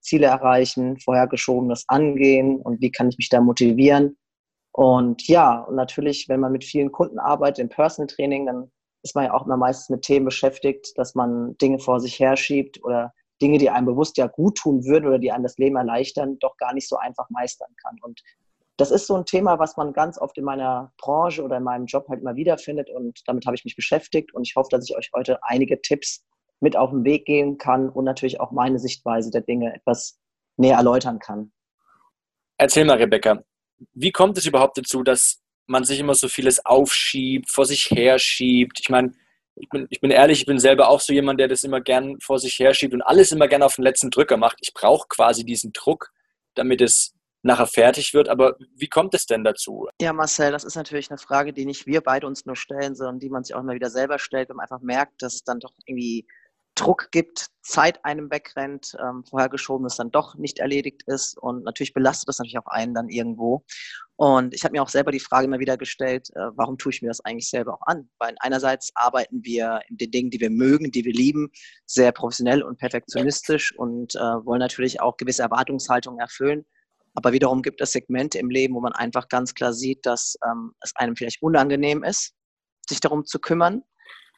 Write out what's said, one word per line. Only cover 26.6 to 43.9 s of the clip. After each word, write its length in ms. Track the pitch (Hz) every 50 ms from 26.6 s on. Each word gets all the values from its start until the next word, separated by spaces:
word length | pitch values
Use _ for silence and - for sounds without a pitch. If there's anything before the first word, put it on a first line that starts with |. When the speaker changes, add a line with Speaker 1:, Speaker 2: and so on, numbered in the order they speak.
Speaker 1:
mit 160 | 139 151 -
auf 140 | - 131 127
den 140 | 139 131 117
Weg 220 | 135 151 147 -
geben 320 | - 147 147 143 143 143 143
kann 300 | - 135 127 131 135 135
und 160 | 135 131 131
natürlich 360 | 131 131 - 135 131 120 -
auch 100 | 117 -
meine 300 | 120 120 123 131 131 120
Sichtweise 500 | 123 123 - - - 117 113 113 110 117
der 120 | 110 117
Dinge 300 | 104 - 120 123 117 117
etwas 460 | 120 - - 127 120 - - - - _ _ _ _ _ _ _ _
näher 220 | - 127 131 131 117
erläutern 420 | 123 120 120 127 123 123 117 104
kann. 320 | - - 104 104 107 107 _ _ _ _ _ _ _ _ _ _ _ _ _ _ _ _ _ _ _ _ _ -
Speaker 2:
Erzähl 260 | - - - 156 156
mal, 120 | 151 131
Rebecca, 480 | 110 117 110 110 107 - 110 107 107 - _ _ _ _ _ _ - - _ -
wie 160 | 127 135 190
kommt 260 | - - 185 202 202
es 100 | 190 -
überhaupt 320 | 160 139 127 135 139 - 135
dazu, 240 | 127 - - 131 123
dass 360 | 135 131 131 - - - - _ _ _ _ _ -
man 140 | 127 131
sich 160 | 127 127 139 135
immer 160 | 147 143 139
so 140 | - - 127
vieles 360 | - - 131 131 131 - -
aufschiebt, 840 | - 123 135 143 - - - - - - 135 131 131 135 131 123 -
vor 160 | - - 135
sich 240 | 135 143 135 - -
herschiebt? 880 | - 117 120 131 131 127 - - - - 127 127 123 123 123 120 - -
Ich 100 | - -
meine, 260 | 131 127 127 127 - _ _ _ _ _ _ _ -
ich 120 | - - -
bin, 200 | - 139 131 -
ich 100 | - -
bin 120 | - 135
ehrlich, 280 | 123 123 135 156 156 -
ich 60 | -
bin 140 | - 139 127
selber 280 | 123 135 135 131 131 113
auch 120 | 139 139
so 120 | - -
jemand, 280 | 139 143 139 139 135 123
der 80 | 135 127
das 160 | 131 127 -
immer 160 | 139 135 131
gern 400 | 127 - 127 131 135 139 139 139
vor 180 | - - 135 127
sich 220 | 127 127 - -
herschiebt 340 | 127 135 135 - 147 135 123
und 80 | 123
alles 300 | - - - 190 190 185
immer 160 | 160 156 147 135
gern 160 | 143 143 143
auf 100 | 135 -
den 80 | -
letzten 280 | 127 131